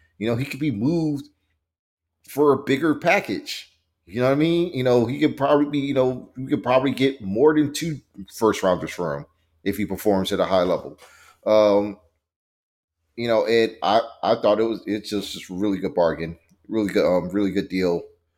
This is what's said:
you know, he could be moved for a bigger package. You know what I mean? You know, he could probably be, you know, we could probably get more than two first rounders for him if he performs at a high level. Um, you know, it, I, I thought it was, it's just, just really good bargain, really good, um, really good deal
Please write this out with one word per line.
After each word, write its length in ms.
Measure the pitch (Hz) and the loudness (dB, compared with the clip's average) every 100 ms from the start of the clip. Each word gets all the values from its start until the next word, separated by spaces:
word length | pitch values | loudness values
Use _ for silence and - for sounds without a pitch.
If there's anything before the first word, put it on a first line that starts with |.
| _ _ | _ _
you 100 | 110 | -4
know, 80 | 117 | -2
he 80 | |
could 160 | 139 131 | -4 -4
be 100 | 151 | -4
moved 580 | 101 131 170 156 139 - _ _ _ _ _ _ _ _ _ - | -2 -2 0 -2 -4 -10 _ _ _ _ _ _ _ _ _ -8
for 240 | 135 147 | 2 4
a 100 | 135 | 4
bigger 320 | 139 135 160 | 0 0 0
package. 800 | 147 170 196 - 95 - - - _ _ _ _ | 0 0 0 0 -8 -8 -14 -16 _ _ _ _
You 140 | 107 | -2
know 80 | 127 | 0
what 60 | |
I 20 | 139 | 2
mean? 360 | 165 170 175 | 2 0 -2
You 120 | 127 | -2
know, 200 | 127 123 | 2 4
he 140 | 117 143 | 2 0
could 180 | 151 - | 0 0
probably 300 | 139 147 143 | 2 2 2
be, 140 | 147 | -2
you 120 | 139 | -2
know, 380 | 131 127 127 - 127 | 0 0 -2 -10 -14
we 100 | 135 | -4
could 160 | 139 | -4
probably 300 | 120 131 139 | 2 2 2
get 280 | 113 135 135 | 2 0 0
more 320 | 95 107 151 | -4 2 4
than 180 | 151 143 | 4 0
two 280 | - 165 143 - - 185 | -4 -8 -8 -12 -20 -18
first 300 | - 107 104 | 0 0 2
rounders 300 | 95 87 78 | 0 0 -4
for 240 | - 82 71 | -6 -6 -6
him 100 | - _ _ _ | -12 _ _ _
if 120 | 98 98 | -6 -4
he 80 | |
performs 480 | 98 92 107 95 92 | -6 -2 0 2 0
at 60 | 95 | 0
a 60 | |
high 180 | 85 92 | 2 2
level. 360 | 90 87 69 - - _ - _ | 2 -2 -6 -18 -20 _ -20 _
Um, 540 | 110 107 104 101 104 101 _ _ _ _ _ _ _ _ _ _ _ - | 2 4 6 4 0 -8 _ _ _ _ _ _ _ _ _ _ _ -8
you 100 | 120 | 0
know, 180 | 110 110 | 2 4
it, 320 | 117 113 - | 2 2 0
I, 180 | 90 113 - - | 2 2 0 -4
I 140 | 101 117 | -2 2
thought 240 | 104 104 | 2 2
it 40 | |
was, 180 | 113 104 - | 0 -4 -4
it's 240 | 107 - | -6 -4
just, 220 | 104 - | -6 -6
just 180 | 90 - | -12 -12
really 280 | 90 104 95 | -4 -2 -2
good 160 | 92 | -2
bargain, 440 | 90 85 76 82 82 _ _ - | 0 0 0 -8 -12 _ _ -6
really 240 | 110 101 | -4 -2
good, 120 | 95 | 0
um, 260 | 80 90 87 | 2 0 -2
really 200 | 98 101 | -4 -2
good 180 | 95 90 | -4 -4
deal 340 | 92 90 85 - _ _ | -2 0 -2 -6 _ _